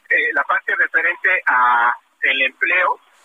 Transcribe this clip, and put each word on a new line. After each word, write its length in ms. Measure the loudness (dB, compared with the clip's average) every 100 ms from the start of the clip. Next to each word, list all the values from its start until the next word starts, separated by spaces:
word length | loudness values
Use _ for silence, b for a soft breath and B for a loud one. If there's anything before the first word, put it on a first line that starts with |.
| -4
eh, 240 | -2 0
la 120 | -2
parte 320 | -2 -2 -2 -2
referente 640 | 0 0 -2 -2 -2 -2 0
a 460 | 2 2 2 0 -2 _ -6
el 220 | -2 0
empleo, 580 | -2 -2 -2 0 0 -2 _ _